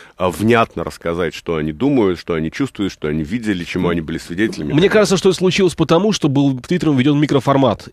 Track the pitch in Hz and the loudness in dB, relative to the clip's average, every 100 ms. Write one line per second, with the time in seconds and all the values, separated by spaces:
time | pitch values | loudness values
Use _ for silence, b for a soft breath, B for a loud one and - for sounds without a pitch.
0 | B _ 90 82 104 117 113 - 78 - | B _ -4 0 2 2 2 -4 -10 -8
1 | 85 85 82 - - 80 78 76 135 139 | -6 -2 -4 -6 -6 -4 -4 -2 0 2
2 | 101 87 - 82 80 - 135 - 95 - | 2 0 -4 -4 -4 -4 -6 -4 -6 -4
3 | 76 78 76 120 107 92 85 90 87 85 | -4 -4 -4 -4 -2 -4 -4 -2 0 -2
4 | 78 80 - 87 113 - 76 139 185 214 | -4 -8 -8 -4 -4 -2 -2 2 2 2
5 | 202 190 196 180 185 - 185 - 160 165 | 2 2 2 2 0 2 0 0 2 2
6 | 208 196 156 135 139 131 - 175 156 135 | 2 0 0 2 2 0 -2 -2 2 2
7 | 131 147 151 143 139 139 131 95 - | 4 2 2 2 2 2 2 0 -6